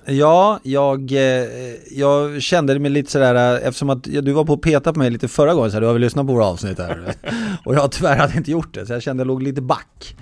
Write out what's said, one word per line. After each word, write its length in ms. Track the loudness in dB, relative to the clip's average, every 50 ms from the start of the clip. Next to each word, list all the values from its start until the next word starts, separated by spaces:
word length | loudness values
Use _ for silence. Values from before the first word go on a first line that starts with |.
| -8
Ja, 540 | -4 0 2 4 6 6 6 6 4 2 0 -4
jag, 480 | -4 0 0 2 0 0 -2 -4 -2
eh, 340 | 0 2 2 2 2 0 -2 -4 -8 -12 -12 -14 -14 -16 -18 -12
jag 500 | -4 0 2 2 2 2 0 -2 -4 -6
kände 380 | -4 0 0 2 2 2 2 0
mig 120 | 0 0
lite 200 | 0 0 -2 0
sådär, 240 | 2 2 4 4 4 4 4 4 2 0
eh, 60 | -2 -4
eftersom 220 | -4 -2 -2 -2
att, 180 | -2 -2 -4 -4
ja, 140 | -4 -2
du 100 | 0 0
var 140 | 2 2 2
på 80 | 2 0
och 80 | 0 2
petade 300 | 2 2 2 2 0 0
på 60 | 0
mig 100 | 0 0
lite 180 | 0 -2 -4 -4
förra 260 | 0 2 2 4 4
gången, 180 | 2 2 0
så 40 | 0
här, 60 | 0
"Du 60 | 0 2
har 60 | 2
väl 80 | 2
lyssnat 260 | 2 0 0 0 -2 0
på 60 | 2
våra 120 | 2 2
avsnitt 320 | 2 0 -2 -6 -6 -6 -6
här?" 360 | -6 -8 -8 -8 -8 -10 -10 -10 -8 -8 -6
<laughs> 300 | -6 -6 -6 -6 -6 -4
Och 100 | -2 0
jag 160 | 2 2 0
tyvärr 260 | 0 0 0 2 2 2
hade 200 | 2 0 0 -2
inte 140 | -4 -2
gjort 220 | -2 -4 -4 -6 -10
det, 120 | -12 -8
så 80 | -6 -6
jag 100 | -6 -4
kände 180 | -4 -4 -2
jag 60 | -2 -2
låg 160 | -2 -2 -4
lite 180 | -4 -4 -4
back. 540 | -2 -2 -2 -4 -4 _ _ -20 -20 -20 -20 -20